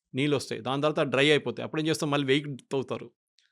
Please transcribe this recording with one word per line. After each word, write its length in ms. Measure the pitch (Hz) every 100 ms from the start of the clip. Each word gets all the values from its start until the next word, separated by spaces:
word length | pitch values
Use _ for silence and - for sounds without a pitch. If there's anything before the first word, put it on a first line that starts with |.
| _
నీళ్ళు 220 | 127 147 139
వస్తాయి, 240 | - 110
దాని 220 | 110 139
తర్వాత 220 | 151 156 143
డ్రై 180 | 127 143
అయిపోతాయి. 340 | 147 127 117
అప్పుడు 160 | 117 156
ఏం 40 | 156
చేస్తాం, 220 | 160 156
మళ్ళీ 160 | 143 135
వెయ్యి 300 | 139 147 127 -
తవ్వుతారు, 380 | 139 123 113 117 _ _ _ _